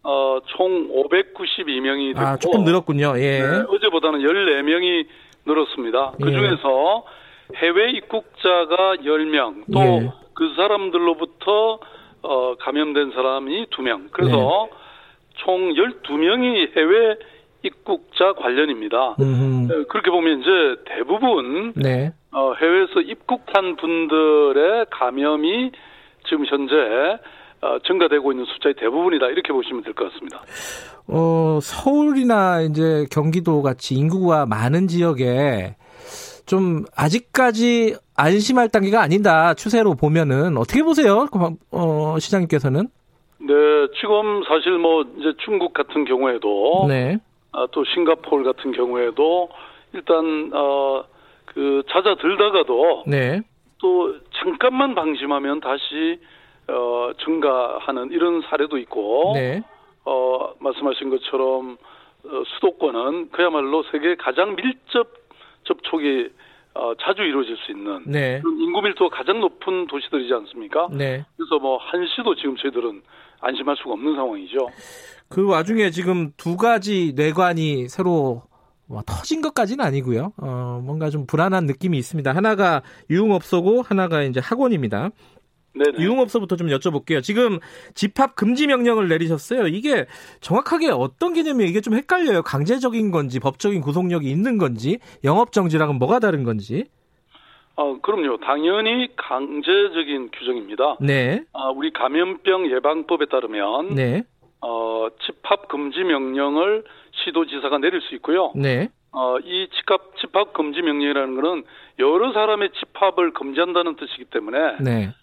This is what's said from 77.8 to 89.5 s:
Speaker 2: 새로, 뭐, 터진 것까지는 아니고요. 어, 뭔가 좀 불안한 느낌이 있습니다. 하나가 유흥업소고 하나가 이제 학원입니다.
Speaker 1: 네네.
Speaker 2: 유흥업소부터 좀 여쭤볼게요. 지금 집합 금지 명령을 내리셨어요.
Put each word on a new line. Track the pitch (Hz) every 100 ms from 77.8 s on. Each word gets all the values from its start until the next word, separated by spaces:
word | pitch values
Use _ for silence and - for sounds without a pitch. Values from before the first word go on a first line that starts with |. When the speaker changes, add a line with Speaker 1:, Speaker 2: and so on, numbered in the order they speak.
| 123
Speaker 2:
새로, | - 180 170 135 120 - _ _ _ _
뭐, | 113 -
터진 | - - 320
것까지는 | 302 277 202 269
아니고요. | 202 139 127 117 180 -
어, | 147 123 123 123
뭔가 | 127 156 156
좀 | 151 131
불안한 | 156 185 190 156
느낌이 | 135 185 151
있습니다. | 120 160 135
하나가 | 147 220 202 185 147 - - _
유흥업소고 | 165 214 185 - 180 180 240
하나가 | 240 190 180 160
이제 | 139 127
학원입니다. | - 240 262 190 123 104 170 - _ _ _ _ _
Speaker 1:
네네. | 135 147 143
Speaker 2:
유흥업소부터 | 180 262 247 233 190 175
좀 | 170
여쭤볼게요. | 135 180 143 - 156
지금 | 127 214 240 175 - - -
집합 | - 202 - 269 -
금지 | 214 247 294
명령을 | 262 240 226 185
내리셨어요. | 165 165 156 -